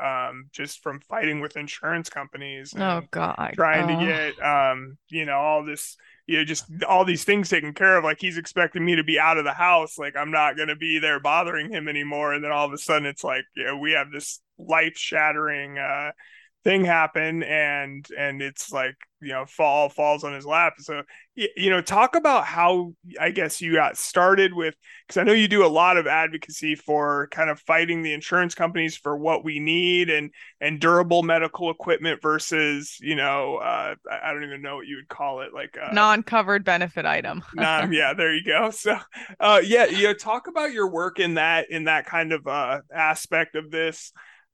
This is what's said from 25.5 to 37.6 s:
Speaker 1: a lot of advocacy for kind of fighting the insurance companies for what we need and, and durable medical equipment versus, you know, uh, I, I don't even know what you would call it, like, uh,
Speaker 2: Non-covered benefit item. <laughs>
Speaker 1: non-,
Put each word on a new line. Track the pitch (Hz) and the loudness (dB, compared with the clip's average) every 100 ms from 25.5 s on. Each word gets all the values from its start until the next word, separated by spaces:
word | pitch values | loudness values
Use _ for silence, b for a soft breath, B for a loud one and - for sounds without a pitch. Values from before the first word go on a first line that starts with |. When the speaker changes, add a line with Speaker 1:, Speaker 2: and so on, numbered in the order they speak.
| 208 | 6
Speaker 1:
a | 175 | 6
lot | 156 175 180 | 6 6 6
of | 147 | 4
advocacy | 156 160 160 - 151 156 | 2 0 -4 -12 -8 -6
for | 147 - 151 147 143 147 | -4 -2 0 0 -2 -4
kind | - 160 | -2 -2
of | 147 | -2
fighting | - 160 170 165 | 0 2 2 -2
the | 160 | -4
insurance | 151 - 175 175 - | -6 -2 0 0 0
companies | 170 175 160 - | -2 0 -4 -4
for | 147 147 | -6 -2
what | 156 156 | 0 0
we | 156 147 | -2 -4
need | 151 165 180 180 175 | -2 0 2 2 2
and, | 151 151 B B _ | 0 -2 B B _
and | 143 151 | -4 0
durable | 165 175 175 170 | 4 4 4 2
medical | 165 165 160 - 170 | 4 2 0 -4 -6
equipment | 165 - 165 165 151 | -4 -2 0 0 -2
versus, | 156 151 - 156 147 143 147 - | 0 -2 0 0 0 -2 -6 -10
you | 143 | -4
know, | 151 139 139 135 135 | -2 0 0 -2 -4
uh, | - 120 - - - | -4 -4 -4 -10 -10
I, | - - | -8 -6
I | |
don't | 147 | -8
even | 147 139 | -10 -12
know | 143 143 | -12 -12
what | 107 | -12
you | 139 | -16
would | 139 | -14
call | - 143 131 | -8 -6 -6
it, | 131 | -10
like, | 135 - - | -12 -14 -12
uh, | - | -4
Speaker 2:
Non-covered | 208 214 214 220 226 190 202 | 2 4 2 2 0 2 0
benefit | 190 175 175 170 156 | 2 0 -2 -4 -2
item. | 151 - 160 - | -2 -4 -8 -10
<laughs> | |
Speaker 1:
non-, | - | -2